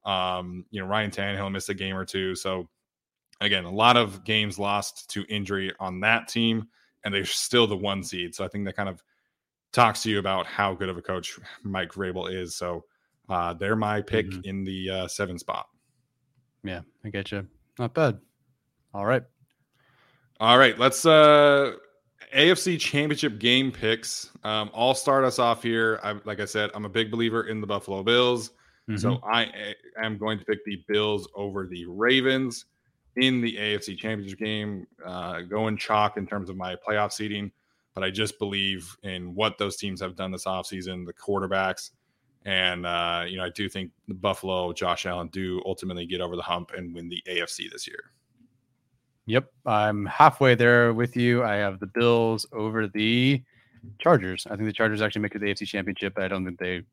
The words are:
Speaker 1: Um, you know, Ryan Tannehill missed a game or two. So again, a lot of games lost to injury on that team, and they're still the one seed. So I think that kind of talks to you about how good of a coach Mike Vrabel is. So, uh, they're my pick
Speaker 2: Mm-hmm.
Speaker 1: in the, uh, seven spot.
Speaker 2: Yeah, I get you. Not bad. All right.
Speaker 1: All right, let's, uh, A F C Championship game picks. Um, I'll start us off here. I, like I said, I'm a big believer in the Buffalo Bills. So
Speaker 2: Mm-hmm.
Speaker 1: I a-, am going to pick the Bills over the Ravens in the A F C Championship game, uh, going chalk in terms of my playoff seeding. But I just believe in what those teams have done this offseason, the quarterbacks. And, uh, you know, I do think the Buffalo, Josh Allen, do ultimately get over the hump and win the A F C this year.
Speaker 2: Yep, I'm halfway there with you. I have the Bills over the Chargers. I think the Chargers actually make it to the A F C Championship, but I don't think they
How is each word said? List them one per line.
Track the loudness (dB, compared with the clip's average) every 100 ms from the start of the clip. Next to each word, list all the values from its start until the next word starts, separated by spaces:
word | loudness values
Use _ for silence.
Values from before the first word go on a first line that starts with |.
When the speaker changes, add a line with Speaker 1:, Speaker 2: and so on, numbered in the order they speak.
Speaker 1:
Um, | 0 0 0 -2 -6 -10 -10
you | -8
know, | 0
Ryan | 0 0
Tannehill | -2 -4 -4 -4
missed | -4 -4
a |
game | -4 -4 -4
or |
two. | -4 -2 -2 -4
So | -4 -4 -6 _ _ _ _ _ _ _
again, | 0 0
a | -2
lot | 4 6 6
of | 4 -2
games | 0 0 0 -2
lost | 0 0 -2 -12 -10
to | -10 -4
injury | -6 -4 -4 -4 -6
on | -8 -2
that | 2 2 0
team, | 0 2 0 -4 _ _ _
and | -4
they're | -4
still | -2 -4 2 4 4
the | 2
one | -2 -4
seed. | -6 -6 -8 -6
So |
I | -8
think | -6 -6
that | -4
kind | -4
of | -6 _ _ _ _ _ _ _
talks | 4 4 4
to | -2
you | -2
about | 0 -2 -2
how | 0 0
good | 0 -6
of | -6
a |
coach | -6 -6 -8 -14 -18 -12
Mike | -6 -4 -4
Vrabel | -6 -6 -4 -6
is. | -6 -8
So, | -6 -6 -6 _ _ _ _ -4
uh, | -2 -2
they're | -2 -2
my | 0 0 -2
pick | 0 -2 -2
Speaker 2:
Mm-hmm. | -8
Speaker 1:
in | -8 -6
the, | -6 -6 -6
uh, | -6 -6
seven | -6 -6 -6
spot. | -8 -8 -10 _ _ _ _ _ _ _ _ _
Speaker 2:
Yeah, | -12 -12 -14 _
I | -10
get | -8 -6
you. | -8 -10 _ _ -6
Not | -4
bad. | 2 0 0 _ _ _ _ _ _ _
All | -4 2
right. | 0 0 _ _ _ _ _ _ _ _ _ _ _
Speaker 1:
All | 6 8
right, | 8 6
let's, | 2 4
uh, | 6 8 10 10 8 6 2 -4 _ _ _ _ -2
A | 4 6
F | 6
C | 0 -2
Championship | 0 0 0 0 -2 0
game | 4 4 2
picks. | -2 -2 -2 -4 -10 -12 -10
Um, | -4 -4 -4
I'll | 2 2
start | 4 2 4
us | 2 2
off | 2 2
here. | 0 0 0 0
I, | -4 -8
like | -8 -8
I |
said, | -4 -2 -4
I'm | -4
a | -4
big | -2 -2
believer | 0 0 0 -4
in | -6
the | -4
Buffalo | -4 -4 -2
Bills. | 2 4 4 0 -4 _ _ _ -6 -2
So | 0
Speaker 2:
Mm-hmm. | -2 2
Speaker 1:
I | 2 2
a-, | -4 -10 -12 -14 -6
am | -6 -4
going | -4 -4
to |
pick | -2 -4
the | -4 -10 0
Bills | 2 2 0 -4
over | -8 -8 -6 -8
the | -10 -10
Ravens | 0 4 4 4 2 -2 -6 -14 _ _ _ _ 2
in | 2 4
the | 0 -2
A | -2
F | -2
C | -6
Championship | -8 -6 -6 -8 -6
game, | -6 -4 -6 -8 -12 _
uh, | -12 -8 -8 -8
going | -4 0 0 -2
chalk | 2 4 4 0
in | -6
terms | -6 -6
of | -8
my | -8 -8
playoff | -2 0 0
seeding. | -2 -6 -6 -8 _ _ _ _
But | -4
I | -4
just | -2 -4 -2
believe | -4 -2 -2 -4 -10 -14
in | -10 -10 -8
what | 0 0 0
those | -4 -4
teams | -8 -6
have | -8 -8
done | -8
this | -6 -4
offseason, | -6 -6 -10 -8 -10
the | -10
quarterbacks. | -10 -2 -2 0 0 0 -2 -10 _ _ _ _ _ -2
And, | 0 0 -2 -2
uh, | -2 0 -2 -4
you | -6
know, |
I | -8
do | -6 -6
think | -6 -10 _ -14
the |
Buffalo, | -4 -2 -2 -2 -2 -2
Josh | -2 -2 -2
Allen, | -4 -6 -6
do | -6 -4 -4 -6
ultimately | -6 -6 -8 -6
get | -6
over | -4
the | -6
hump | -4 -4 -4
and | -12 -10
win | -12 -10
the | -12 -4
A | -4
F | -4
C | -8 -12
this | -12 -14
year. | -14 -20 _ _ _ _ _ _ _ _ _ _ _ 0
Speaker 2:
Yep, | 0 0 _ 0
I'm | 4 4 0 -4
halfway | 8 8 8 6
there | 8 8 8 6
with | 2 0 2
you. | 2 2
I | 2 0
have | -2 -4
the | -6
Bills | 2 4 6 4 0 -4
over | -6 -4 -2 -4
the | 0 2 4 4 2 -2 _ _ _ -20 0
Chargers. | 4 4 2 -6 -8
I | -4
think |
the | -4
Chargers | 0 0 2
actually | 0 0
make | -4
it |
to | -2
the | -4
A |
F | -4
C | -4
Championship, | -4 -4 -4 -4
but | -2
I | -2
don't | -2 -4
think | -6
they | -6 -6 -8